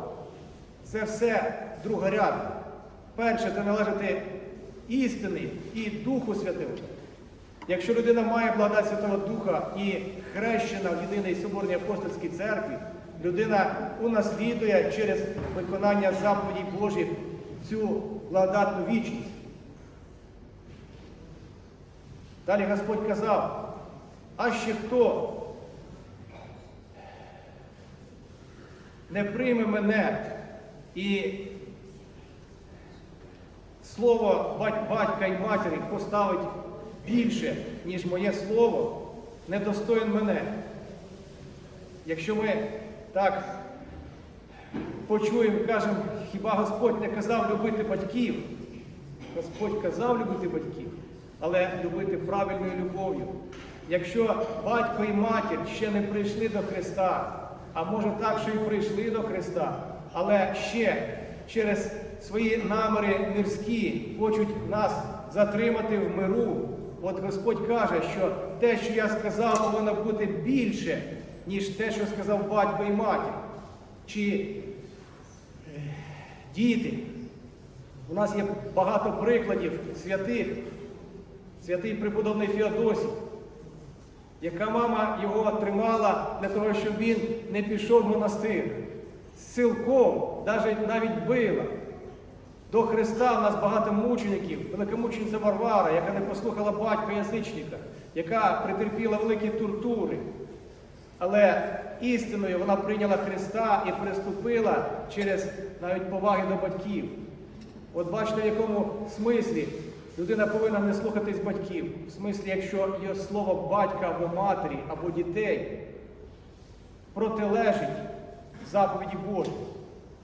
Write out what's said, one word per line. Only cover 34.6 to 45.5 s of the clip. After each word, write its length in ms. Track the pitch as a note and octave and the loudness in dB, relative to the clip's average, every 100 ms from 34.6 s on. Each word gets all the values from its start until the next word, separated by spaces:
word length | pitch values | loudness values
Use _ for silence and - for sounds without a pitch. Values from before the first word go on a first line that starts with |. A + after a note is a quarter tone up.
| G#3+ G#3+ G#3+ | 0 0 0
батька 360 | A3 G#3 G#3+ F#3+ | 2 2 2 0
і 120 | F3+ | 2
матері 400 | G#3+ G3+ F3 D#3 - | 2 2 2 -2 -2
поставить 560 | G3+ - G#3 G3+ - - - - - - - - | -4 0 2 4 2 -2 -6 -10 -12 -12 -10 2
більше, 500 | A#3+ G#3+ - - - - - | 4 4 2 0 -2 -6 -8
ніж 220 | E3+ F3+ F3+ | -4 -2 0
моє 260 | F3+ G3+ | 2 2
слово, 720 | - G3 A3 A#3 - - - - - - - - | 0 2 6 6 4 0 -2 -10 -12 -14 -14 -4
недостоїн 640 | G3+ G#3 G3+ A#3 A3+ G#3+ | -2 0 0 4 4 4
мене». 300 | G#3 G#3 - - - - - - - - - - - - - - - - - D#3+ | 2 4 2 0 -6 -8 -12 -14 -16 -16 -16 -16 -16 -16 -16 -18 -18 -18 -12 -6
Якщо 300 | D#3+ G#3 G#3+ | -4 0 2
ми 180 | G#3+ - - - - - - | 2 2 -2 -6 -10 -14 -4
так 320 | F#3+ F#3+ G3 - - - - - - - - - - - - - - - - - | 2 2 2 -4 -8 -12 -14 -14 -14 -14 -16 -18 -18 -20 -20 -8 -6 -6 -6 0
почуємо, 520 | G#3+ G#3+ A#3 G#3+ | 2 4 4 4